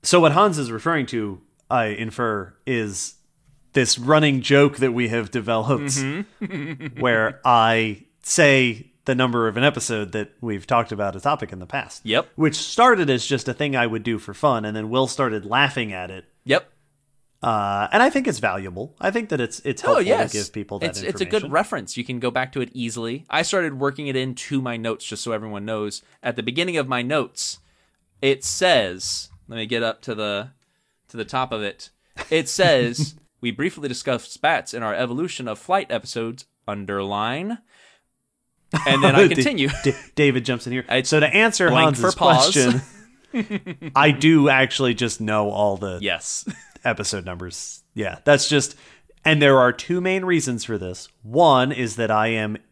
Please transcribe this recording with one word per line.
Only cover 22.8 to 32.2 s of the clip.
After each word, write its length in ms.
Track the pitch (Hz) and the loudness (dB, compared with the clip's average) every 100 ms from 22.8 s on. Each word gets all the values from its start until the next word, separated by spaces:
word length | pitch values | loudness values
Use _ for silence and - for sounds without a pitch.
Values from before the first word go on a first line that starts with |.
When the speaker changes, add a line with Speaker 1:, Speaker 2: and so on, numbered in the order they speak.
| 117 113 117 135 - | -8 -6 -8 -8 -4
Speaker 2:
I 140 | 151 | -2
started 360 | 175 196 165 135 | 0 -2 -2 -2
working 280 | 139 135 143 | -4 -4 -6
it 80 | 131 | -4
into 460 | 131 123 - 139 | -4 -8 -6 -4
my 140 | 127 117 | -4 -6
notes 300 | 113 113 - | -6 -6 -8
just 180 | 107 | -10
so 80 | 120 | -6
everyone 300 | 110 110 101 | -6 -6 -10
knows. 380 | 104 110 104 - _ _ | -6 -4 -6 -8 _ _
At 120 | 127 120 | -8 -4
the 80 | |
beginning 340 | 117 131 180 165 | -4 -2 -2 -2
of 100 | 131 | -2
my 140 | 123 | -4
notes, 560 | 120 151 123 - - - _ _ _ _ _ _ | -2 -2 -4 -6 -10 -10 _ _ _ _ _ _
it 220 | 135 135 | 0 0
says, 840 | - - 185 147 98 92 - - - - - | -2 0 4 4 2 -4 -8 -8 -10 -20 -14
let 80 | 117 | -10
me 100 | 110 | -4
get 160 | 117 | -2
up 180 | 113 113 | -2 -4
to 140 | - 107 | -10 -6
the, 340 | 104 101 120 _ _ _ _ _ _ | -4 -4 -8 _ _ _ _ _ _
to 60 | 120 | -12
the 80 | 104 | -6
top 260 | 131 131 | -4 -4
of 80 | 113 | -4
it. 300 | 101 - - _ _ - | -6 -8 -20 _ _ -16